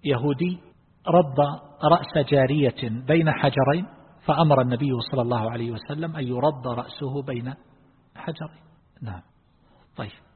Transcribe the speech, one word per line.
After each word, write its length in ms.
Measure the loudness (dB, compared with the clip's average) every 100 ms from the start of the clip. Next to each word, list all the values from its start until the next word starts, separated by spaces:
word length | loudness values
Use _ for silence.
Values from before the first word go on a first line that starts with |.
يهودي 560 | -2 0 0 0 -2 -4 -12 _ _ _ 2
رد 320 | 4 4 2 0 -2 -14 -2
رأس 440 | 4 4 2 -2 2
جارية 760 | 4 4 4 2 0 -6 -6 2
بين 240 | 2 4
حجرين، 540 | 2 0 2 2 2 -4 -14 -20 _ -2
فأمر 360 | 2 4 4
النبي 300 | 4 0 0 -2 -2
صلى 100 | -2
الله 300 | 0 0 -2
عليه 200 | -4 -6
وسلم 440 | -6 -10 -8 -8 -6
أن 120 | -6
يرد 400 | 0 0 0 -6
رأسه 540 | -6 -8 -10 -8 -6
بين 320 | -6 -8 -8 -12 _ _ _ _ _ -14
حجرين". 480 | -10 -10 -12 -16 _ _ _ _
نعم. 200 | -14 -14 -16 _ _ _ _ _ _ -14
طيب. 160 | -14 -14 _